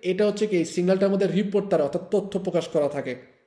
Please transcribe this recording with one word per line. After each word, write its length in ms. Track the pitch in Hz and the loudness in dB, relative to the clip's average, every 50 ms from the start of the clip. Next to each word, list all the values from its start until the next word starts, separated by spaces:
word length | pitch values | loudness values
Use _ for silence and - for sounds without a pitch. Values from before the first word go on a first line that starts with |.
এটা 240 | - 180 185 185 214 | -2 -2 0 2 2
হচ্ছে 200 | 208 202 208 214 | 0 2 0 -2
কি 100 | 208 190 | 0 2
এই 80 | 175 160 | 0 0
সিগন্যালটার 460 | 165 - - 175 180 190 190 196 196 | 0 -2 0 2 2 2 4 4 2
মধ্যে 160 | 196 190 202 | 2 2 2
report 420 | 175 160 185 208 208 196 202 190 - | 2 2 0 0 2 0 -2 0 2
তার, 140 | 180 160 | 0 0
অর্থাৎ 200 | - 139 - 175 175 - | 0 0 -2 -4 -4 0
তথ্য 280 | - 202 180 190 - 190 | -2 -2 -2 -2 -6 -4
প্রকাশ 300 | 180 185 165 170 170 - | -4 -2 -2 -2 -4 0
করা 200 | - 160 147 139 | -2 0 0 0
থাকে। 260 | 147 143 127 127 123 123 - - _ _ _ | -2 -4 -6 -6 -8 -10 -12 -20 _ _ _